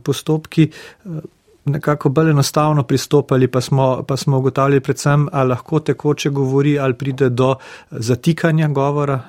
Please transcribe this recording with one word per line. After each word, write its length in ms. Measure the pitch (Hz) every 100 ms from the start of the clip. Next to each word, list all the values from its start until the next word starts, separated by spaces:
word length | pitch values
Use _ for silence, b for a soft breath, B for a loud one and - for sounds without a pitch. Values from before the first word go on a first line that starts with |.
postopki, 640 | 143 135 - 156 - - 156 B B B 190
eh, 140 | 156 - _ _ _
nekako 440 | 143 147 151 147 147
bolj 220 | 135 160
enostavno 520 | 143 135 156 151 147
pristopali, 640 | 123 135 - 147 - 131 131
pa 120 | 127
smo, 420 | - 135 131 127 -
pa 80 | 135
smo 220 | - 135
ugotavljali 420 | 131 131 139 139
predvsem, 480 | 131 131 147 143 147
a 100 | 143
lahko 360 | 131 123 - 156
tekoče 500 | 151 - 147 143 151
govori 480 | 139 131 135 147 143
ali 160 | 135
pride 340 | 123 139 131 131
do 260 | 120 131 131 B B B
zatikanja 800 | 127 113 123 165 160 170 156 151
govora, 520 | 139 139 147 143 131